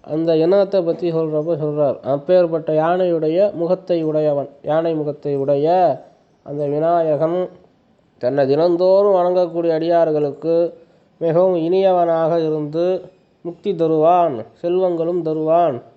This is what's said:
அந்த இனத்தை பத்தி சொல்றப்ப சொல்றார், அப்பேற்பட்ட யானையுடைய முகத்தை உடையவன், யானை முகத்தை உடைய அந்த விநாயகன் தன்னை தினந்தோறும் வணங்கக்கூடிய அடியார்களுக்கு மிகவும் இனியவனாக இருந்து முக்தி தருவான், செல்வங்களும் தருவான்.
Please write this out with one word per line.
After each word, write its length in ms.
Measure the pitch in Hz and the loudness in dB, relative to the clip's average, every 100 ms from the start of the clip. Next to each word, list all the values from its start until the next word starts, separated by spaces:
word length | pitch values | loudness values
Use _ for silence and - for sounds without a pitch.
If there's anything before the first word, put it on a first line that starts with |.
அந்த 280 | - 156 165 160 | -6 -4 0 2
இனத்தை 440 | 165 196 196 196 | 4 2 2 0
பத்தி 260 | 170 - 175 | -2 -2 -2
சொல்றப்ப 440 | 160 160 151 156 156 | -2 -2 -2 -2 -4
சொல்றார், 420 | 151 147 143 - 123 | -4 0 -2 -2 -4
அப்பேற்பட்ட 580 | 143 143 185 170 160 160 | -4 2 2 2 -2 -2
யானையுடைய 640 | 156 160 180 180 165 156 170 208 | 0 0 0 0 0 0 0 0
முகத்தை 440 | 160 170 180 175 170 | 0 -2 -2 -2 -2
உடையவன், 460 | 156 151 151 143 135 - | 0 0 0 -2 -6 -10
யானை 280 | - 156 165 | -2 -2 0
முகத்தை 400 | 156 147 143 147 143 | -2 -4 -6 -6 -4
உடைய 320 | 139 143 151 185 175 131 - _ _ _ - | 0 0 2 2 2 0 -10 _ _ _ -14
அந்த 180 | 147 143 | -8 -4
விநாயகன் 720 | 147 160 170 160 143 160 175 180 - _ _ _ _ _ _ | -2 0 0 0 0 0 -2 -6 -10 _ _ _ _ _ _
தன்னை 220 | 123 139 135 | -4 0 2
தினந்தோறும் 680 | 147 175 170 185 190 202 185 | 2 2 2 4 4 4 2
வணங்கக்கூடிய 600 | 175 180 180 165 165 160 | 2 0 0 -2 -2 -2
அடியார்களுக்கு 760 | 165 170 165 151 147 135 160 165 170 - _ _ _ _ | 0 2 2 0 -2 -4 -2 0 0 -6 _ _ _ _
மிகவும் 360 | 165 160 185 175 | 0 2 2 2
இனியவனாக 760 | 160 190 190 180 170 165 160 170 | 0 2 2 2 2 2 0 0
இருந்து 460 | 160 156 147 156 180 185 - _ _ _ 170 | -2 -4 -4 -4 -2 -4 -8 _ _ _ -14
முக்தி 280 | 170 208 170 | -8 -6 -2
தருவான், 600 | 165 156 156 180 170 120 110 _ | 0 2 4 4 2 -2 -12 _
செல்வங்களும் 680 | 175 180 185 165 165 180 | -2 0 0 -2 -2 -2
தருவான். 540 | 156 156 156 170 165 127 - | -4 -4 0 2 2 -2 -12